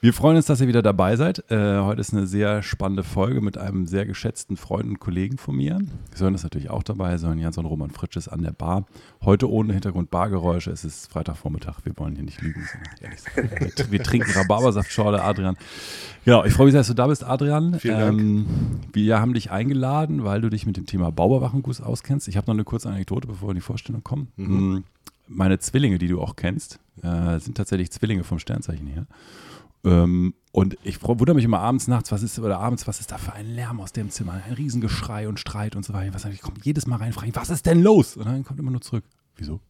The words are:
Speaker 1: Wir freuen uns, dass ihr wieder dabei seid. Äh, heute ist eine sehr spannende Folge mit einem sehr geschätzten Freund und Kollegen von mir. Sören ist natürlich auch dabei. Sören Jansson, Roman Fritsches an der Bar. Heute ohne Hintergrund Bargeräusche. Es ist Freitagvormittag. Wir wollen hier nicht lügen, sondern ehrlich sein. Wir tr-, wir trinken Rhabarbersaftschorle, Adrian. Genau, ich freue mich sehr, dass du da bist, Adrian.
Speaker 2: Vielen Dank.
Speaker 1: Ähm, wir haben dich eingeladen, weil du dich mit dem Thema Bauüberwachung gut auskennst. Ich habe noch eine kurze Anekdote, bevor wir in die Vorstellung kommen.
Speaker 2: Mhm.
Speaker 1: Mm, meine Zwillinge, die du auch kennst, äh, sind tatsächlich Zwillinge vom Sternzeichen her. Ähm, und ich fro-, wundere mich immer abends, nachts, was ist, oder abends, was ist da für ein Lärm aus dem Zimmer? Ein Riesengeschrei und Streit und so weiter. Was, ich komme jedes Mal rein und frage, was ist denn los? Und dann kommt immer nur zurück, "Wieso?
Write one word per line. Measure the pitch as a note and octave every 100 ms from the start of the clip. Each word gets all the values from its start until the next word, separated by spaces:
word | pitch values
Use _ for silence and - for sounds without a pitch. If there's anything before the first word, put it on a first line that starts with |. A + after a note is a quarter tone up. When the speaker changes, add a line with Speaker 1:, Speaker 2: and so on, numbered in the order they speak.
Speaker 1:
Wir | A2 -
freuen | D3 E3
uns, | D3+
dass | C3+
ihr | B2+
wieder | A#2+
dabei | G#2+ F#2+ F#2+ A#2
seid. | D#3+ F#3 -
Äh, | A2 G#2 G2+
heute | G2 A2
ist | G#2+
eine | G#2+ F#2+
sehr | G2+ G#2 G#2
spannende | G2+ - F#2+ F#2+
Folge | F2+ - G2 C3
mit | G#2 F#2+
einem | G2 F#2+ F2
sehr | F#2+ G#2
geschätzten | F#2+ A2+ - - G2
Freund | - G2+ A2+
und | G#2
Kollegen | - F2 G2 C3
von | - C2+
mir. | C#3+ F3+ G3 - - -
Sören | F#2
ist | F#2+
natürlich | E2 - C#2
auch | -
dabei. | - G#2 F#2 F2
Sören | E2 D#2+
Jansson, | E2 E2 E2
Roman | D#2 D2+
Fritsches | - F2 - -
an | E2
der | E2
Bar. | E2 D#2+ F#2 G2 - - _
Heute | - G2+ B2+
ohne | A2 G#2+
Hintergrund | G2 G2+ F2+ E2+
Bargeräusche. | F2 G2 F#2+ F2 F2 E2+
Es | E2
ist | D#2+ - -
Freitagvormittag. | E2 D#2+ D#2 - D2+ - D2+
Wir | - -
wollen | D2+ D2
hier |
nicht | D2 -
lügen, | D#2+ D#2 D#2+
sondern | - - -
ehrlich | - -
sein. | - - A#2+ G#2
Wir | F#2 -
tr-, | A#2+
wir | G2+
trinken | - B2 -
Rhabarbersaftschorle, | G2 F#2 G#2 B2 G#2 G2 - G#2 G#2
Adrian. | F2 G2+ F#2 F#2 - - - - - - -
Genau, | A#2+ F#2+
ich |
freue | - C3+
mich |
sehr, | C#3
dass | A#2+
du | A#2+
da | B2+
bist, | D3+
Adrian. | B2+ B2+ C#3+ D3+ E3 F3
Speaker 2:
Vielen | A#2+ A2
Dank. | G#2+ G#2+
Speaker 1:
Ähm, | G#2+ G#2 G#2+ - - - -
wir | G#2+ G#2+ A2
haben | A#2 A#2+
dich | -
eingeladen, | G2 B2 C#3 C3 D3 D#3 D3+
weil | G#2+ G2+
du | A2+
dich | G#2+ -
mit | F#2+
dem | F#2
Thema | F#2+ E2+
Bauüberwachung | D#2+ F2 C3 B2+ B2+
gut | C3 A#2+
auskennst. | A2+ A#2+ - C#3 -
Ich | G2
habe | -
noch | G#2+
eine |
kurze | G#2+ A#2 A2+
Anekdote, | G2 F#2+ A#2+ B2+
bevor | G2 G2+
wir |
in | F#2
die |
Vorstellung | - A2 - A2+
kommen. | - C3+ C3+ -
Speaker 2:
Mhm. | F#2+ F#2+ F#2+ F#2+
Speaker 1:
Mm, | F#2+ _ - _ _
meine | F2+ F#2+ F#2+
Zwillinge, | - C3+ C#3+ F#2
die | F2
du | F2+
auch | E2 -
kennst, | F2 G2+ - - _ -
äh, | E2+ E2+ E2+ E2
sind | G2 A#2
tatsächlich | G2+ F#2+ F2
Zwillinge | - G#2+ G2
vom | F2 E2+
Sternzeichen | - - - D#2 C#2+
her. | D2 - - - - - - - _
Ähm, | F#2+ F2 F2 F2+ F2+ - _
und | - F#2+ -
ich | - -
fro-, | - A#2+
wundere | C3
mich | D#3
immer | A#2 G2+
abends, | G#2+ B2+ B2
nachts, | B2 -
was | G#2
ist, | A#2 -
oder | A2 F#2
abends, | G#2+ A#2+ -
was | G2+
ist | A2
da | -
für | F#2
ein | G2+ G#2+
Lärm | A#2 A#2+ A#2+
aus | F#2+
dem | B2 G#2
Zimmer? | - F#2+ F2+ F#2+
Ein |
Riesengeschrei | A#2+ D3 A#2+ A2 - - G#2+ G#2+
und | G#2
Streit | - G#2 G#2 G2+
und |
so | G2
weiter. | G2 G2
Was, | F#2+ G#2
ich | G2
komme | - G#2
jedes | C#3 D3 A#2
Mal | A#2+
rein | A2+
und |
frage, | G2+ G#2
was | - -
ist | E3+ -
denn | E3+
los? | F#3+ G#3+ B2 -
Und | A2
dann | C3
kommt | C3 C3+
immer | C#3
nur | B2+
zurück, | - A#2 - _ _ _
"Wieso? | D2 E2 _